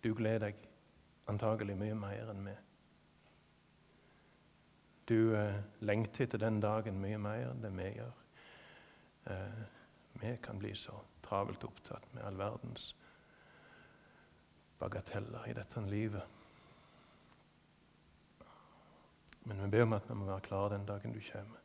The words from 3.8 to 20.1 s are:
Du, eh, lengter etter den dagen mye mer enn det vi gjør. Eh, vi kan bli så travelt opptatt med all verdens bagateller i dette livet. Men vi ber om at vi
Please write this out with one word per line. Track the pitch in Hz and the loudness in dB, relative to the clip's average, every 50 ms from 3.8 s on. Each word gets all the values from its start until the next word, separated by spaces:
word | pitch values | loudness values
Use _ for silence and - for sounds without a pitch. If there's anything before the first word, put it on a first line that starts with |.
| - - - - - - - - - - - - - - - - - - - - - - - - - - | -20 -20 -20 -20 -20 -20 -20 -20 -20 -20 -20 -20 -20 -20 -20 -20 -20 -20 -20 -20 -20 -20 -20 -18 2 4
Du, | 117 110 113 113 110 | 6 8 8 8 8
eh, | 107 104 104 98 101 101 - - - | 6 4 4 2 0 -2 -4 -8 -2
lengter | 107 104 104 107 113 - - - 135 120 | 2 4 4 4 4 0 2 0 0 0
etter | - 107 | 2 2
den | 107 110 110 104 | 2 4 4 4
dagen | 104 104 107 110 107 110 98 95 | 4 4 4 2 0 0 -2 -2
mye | 98 98 107 107 | 0 0 -2 0
mer | 101 104 107 113 123 123 | -2 -2 -2 -2 -2 -4
enn | 127 127 113 | -4 -4 -4
det | 107 95 | -4 -4
vi | 90 90 98 107 | -4 -4 -4 -4
gjør. | 110 113 123 123 - - - - - - - - - - - - - - - - - - - - - - | -6 -8 -10 -10 -14 -20 -20 -20 -20 -20 -20 -20 -20 -20 -20 -20 -20 -20 -20 -20 -20 -20 -20 -20 -14 -8
Eh, | - 98 95 92 98 101 110 110 104 - - - - - - - - | -6 -4 -4 -4 -6 -8 -8 -10 -12 -14 -20 -20 -20 -20 -20 -20 -18
vi | - - - 110 123 | -12 -6 -4 -4 -4
kan | 117 - - - 98 | -4 -6 -8 -6 -4
bli | 101 104 98 | -4 -4 -6
så | - - - - - - - - - | -6 -8 -10 -12 -14 -14 -16 -20 -20
travelt | - - 101 98 101 - - - - | -6 0 0 2 2 0 -2 -6 -8
opptatt | - - - - - - - - - - | -10 -10 -12 -12 -12 -12 -12 -12 -12 -10
med | 117 107 | -8 -6
all | 104 98 | -6 -4
verdens | 95 98 104 - - - 120 120 - - - - - - - - - - - - - - - - - - - - - - - - - - - - - - - - - - - - - - - - - | -2 -4 -4 -4 -6 -8 -8 -10 -10 -10 -12 -14 -14 -20 -20 -20 -20 -20 -20 -20 -20 -20 -20 -20 -20 -20 -20 -20 -20 -20 -20 -20 -20 -20 -20 -20 -20 -20 -20 -20 -20 -20 -20 -20 -20 -20 -20 -8 -4
bagateller | - - - 101 - - - 104 - - 117 117 - 113 | -4 -2 -2 -4 -6 -4 -6 -6 -4 -4 -8 -8 -6 -6
i | |
dette | 117 - 104 - - 120 | -6 -6 -8 -6 -6 -4
livet. | 107 101 104 104 110 110 104 98 - - - - - - - - - - - - - - - - - - - - - - - - - - - - - - - - - - - - - - - - - - - - - - - - - - - - - - - - - - - - - - - - | -2 0 2 2 2 0 -2 -4 -8 -8 -14 -20 -20 -20 -20 -20 -20 -20 -20 -20 -20 -20 -20 -20 -20 -20 -20 -20 -20 -20 -20 -20 -20 -20 -20 -20 -20 -20 -20 -20 -20 -20 -20 -20 -20 -20 -20 -20 -20 -20 -20 -20 -20 -20 -20 -20 -20 -20 -20 -20 -20 -20 -20 -20 -20 -20 -20 -20 -20 -20 -20 -12
Men | - 117 104 98 | -8 -6 -4 0
vi | 98 101 | 2 6
ber | 104 113 | 8 8
om | 120 110 | 8 8
at | 110 101 - | 6 2 0
vi | - | -2